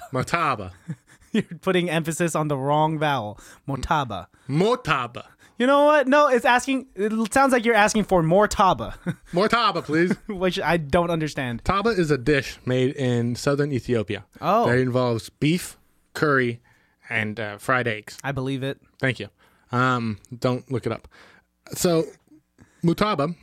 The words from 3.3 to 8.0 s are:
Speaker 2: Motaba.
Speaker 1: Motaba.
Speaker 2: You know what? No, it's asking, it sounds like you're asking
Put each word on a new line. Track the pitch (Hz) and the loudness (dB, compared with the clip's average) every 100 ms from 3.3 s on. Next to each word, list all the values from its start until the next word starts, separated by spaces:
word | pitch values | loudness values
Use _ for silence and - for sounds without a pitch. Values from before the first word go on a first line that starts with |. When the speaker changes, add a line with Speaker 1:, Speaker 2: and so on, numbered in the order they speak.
| 98 - - - | -10 -18 -14 -8
Speaker 2:
Motaba. | 135 - 160 127 95 - _ - | -6 -2 -2 -2 -8 -12 _ -4
Speaker 1:
Motaba. | 143 202 247 - 147 120 113 - _ _ - | 0 2 0 0 -2 -4 -10 -18 _ _ -2
Speaker 2:
You | 247 | 2
know | 285 294 | 4 6
what? | 302 262 | 4 4
No, | 294 294 | 4 4
it's | 247 254 | 4 4
asking, | 240 277 262 - 185 | 2 2 -4 -6 -6
it | 208 220 220 | -4 -2 0
sounds | 269 269 | 2 4
like | 254 226 | 4 4
you're | 220 | 4
asking | 208 220 | 4 2